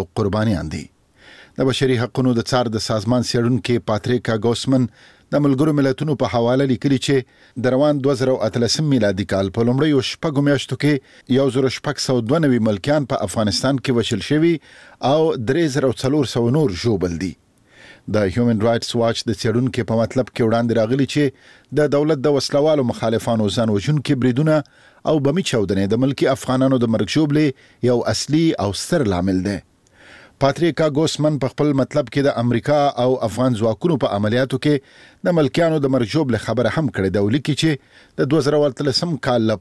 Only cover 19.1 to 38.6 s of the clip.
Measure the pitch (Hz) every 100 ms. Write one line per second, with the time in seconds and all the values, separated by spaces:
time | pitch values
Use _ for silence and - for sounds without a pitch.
19.1 | 113 - 104 120 110 131 - 104 113 110
20.1 | 127 123 - 113 113 117 113 110 135 131
21.1 | 147 143 - - - - 135 147 143 151
22.1 | 147 139 143 - 143 151 151 120 - 117
23.1 | 113 - 113 104 107 110 101 135 151 123
24.1 | 139 127 123 156 156 - _ - _ -
25.1 | 156 139 165 - 120 95 98 98 110 135
26.1 | - 151 131 - 127 131 131 117 110 107
27.1 | 147 156 151 151 - - - 120 120 -
28.1 | 110 - 151 160 - 101 98 - 175 110
29.1 | 90 92 92 92 98 - _ _ _ -
30.1 | - - - 135 139 170 139 160 139 160
31.1 | - 151 147 131 - 147 135 123 151 131
32.1 | 143 139 120 120 117 - 147 143 127 127
33.1 | 127 117 95 127 110 113 110 175 143 127
34.1 | 101 107 120 131 135 151 143 - - -
35.1 | _ 185 170 135 - 170 156 139 131 110
36.1 | 156 143 110 - 113 113 165 143 - 95
37.1 | 101 101 131 139 139 160 143 _ - -
38.1 | - 143 160 139 147